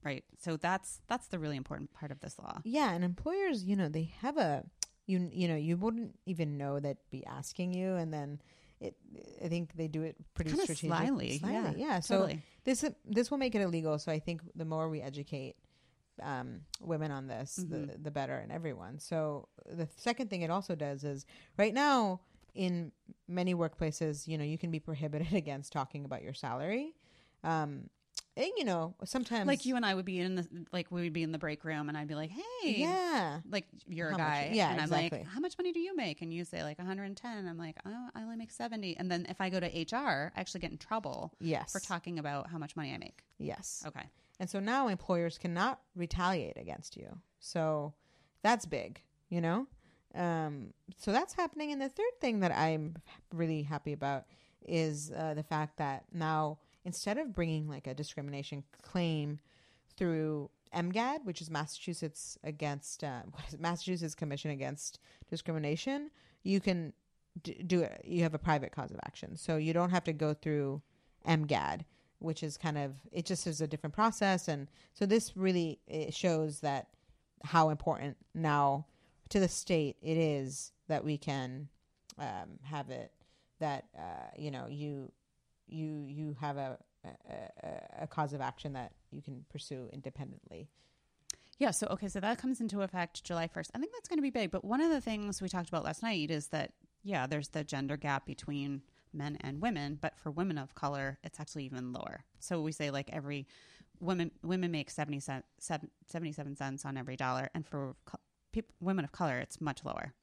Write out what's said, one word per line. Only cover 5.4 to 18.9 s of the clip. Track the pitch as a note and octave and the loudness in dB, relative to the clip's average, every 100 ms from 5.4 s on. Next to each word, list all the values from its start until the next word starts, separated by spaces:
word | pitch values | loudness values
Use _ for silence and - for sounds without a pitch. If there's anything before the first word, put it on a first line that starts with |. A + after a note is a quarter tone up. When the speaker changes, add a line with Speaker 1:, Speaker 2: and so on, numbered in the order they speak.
| F3 | 2
Speaker 2:
know, | D#3+ | 2
you | D#3 F3 | 2 2
wouldn't | G#3+ A3+ A3+ - - | 2 0 -4 -8 -6
even | E3+ D#3 D3 | 0 0 0
know | C#3 C#3+ | 0 0
that | C#3+ C#3 _ | 0 -2 _
be | C3 - | -10 -8
asking | C3 C#3 - F3+ | -8 -8 -4 -2
you, | F3+ F#3 F#3 | 0 2 2
and | E3 | 0
then | D#3 C#3+ D3 - - - - | -2 -4 -6 -12 -20 -20 -8
it, | - - - - - - | -8 -8 -18 -18 -16 -6
I | E3 | 0
think | E3+ E3 E3 | 0 -2 -4
they | D#3+ | -2
do | D#3 | 0
it | D#3+ - - | -2 -6 -12
pretty | - D#3+ | -4 0
Speaker 1:
Kinda | C#4+ | 2
Speaker 2:
strategic-, | F#4+ D3+ - | 2 0 0
Speaker 1:
slyly, | E3+ A#3+ C4 B2+ D#3 | 2 4 2 2 0
Speaker 2:
slyly, | F3 - - C#3+ | 0 0 0 0
Speaker 1:
yeah, | D4 | 0
Speaker 2:
yeah. | F#3+ | 0
So | D#3+ G3 | 4 4
Speaker 1:
totally. | F#3+ D3+ - - | 4 2 -6 -6
Speaker 2:
this, | - B3+ D4+ - - | 0 2 2 -2 0
this | G#3+ A#3+ | 2 2
will | C#4+ | 2
make | C4 | 2
it | G#3+ | 4
illegal. | G3 E3+ D#3+ D3+ | 2 2 2 0
So | D#3+ | 2
I | D#3 | -2
think | D#3 E3+ E3+ - | -2 -6 -6 -8
the | D#3+ | -4
more | D#3+ D#3+ | 0 0
we | D3+ | -2
educate, | C3+ C#3+ C#3+ C#3+ C3+ - _ _ _ _ _ - | -4 -8 -6 -6 -8 -12 _ _ _ _ _ -12
um, | - C3+ B2+ A#2+ D3+ - | -6 -4 -6 -10 -10 -10
women | - D#3+ D#3 | -2 -2 0
on | C#3 C3+ | -4 -6
this, | A#2 C3+ - | -6 -6 -6
Speaker 1:
Mm-hmm. | F3+ D#3 D3 | -4 -4 -6
Speaker 2:
the, | - | -6
the | D3+ | -6
better, | D3 C3+ C3+ | -2 -2 -4
and | G#2+ | -4
everyone. | - E3 C3 F2 | -6 -4 -6 -8